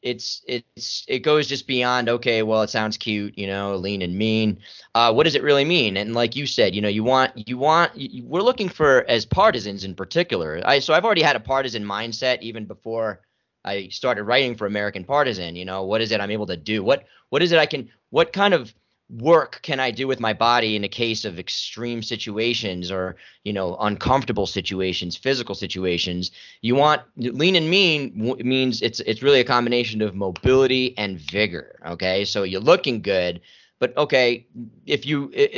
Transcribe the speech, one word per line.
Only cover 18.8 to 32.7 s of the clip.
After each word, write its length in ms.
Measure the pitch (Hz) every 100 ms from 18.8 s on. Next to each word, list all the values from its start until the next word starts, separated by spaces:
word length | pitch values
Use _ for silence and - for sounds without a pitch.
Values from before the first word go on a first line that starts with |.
| _ _ - 117
work 400 | 135 160 131 -
can 180 | - 135
I 120 | 127
do 160 | 113 135
with 120 | 127
my 140 | 110
body 420 | 107 117 120 110 107
in 60 |
the 60 | 101
case 380 | - 117 110 107
of 140 | 87
extreme 640 | 87 - - 110 120 117
situations 920 | 110 113 110 104 117 120 101 90 90
or, 240 | 95 92 87 - _
you 100 | 104
know, 220 | 98 92 -
uncomfortable 720 | 107 98 - 135 127 104 95
situations, 680 | 98 - 95 92 90 90 -
physical 400 | 131 131 113 95
situations? 760 | 95 92 92 85 90 87 87 - - -
You 140 | 113 131
want, 260 | 151 147 - -
lean 380 | 123 127 175 180
and 140 | 156
mean 480 | 190 180 151 139 110
w-, 260 | 117 -
means 380 | 123 131 131 110
it's, 180 | 110 -
it's 200 | - 113
really 180 | 139 135
a 60 | 123
combination 560 | 123 120 123 120 107
of 140 | 107 95
mobility 840 | 98 87 127 131 131 131 127 -
and 220 | 101 90
vigor. 600 | 73 98 107 85 - - 82
Okay. 400 | 85 92 95 101
So 180 | 104
you're 180 | 95 95
looking 400 | 127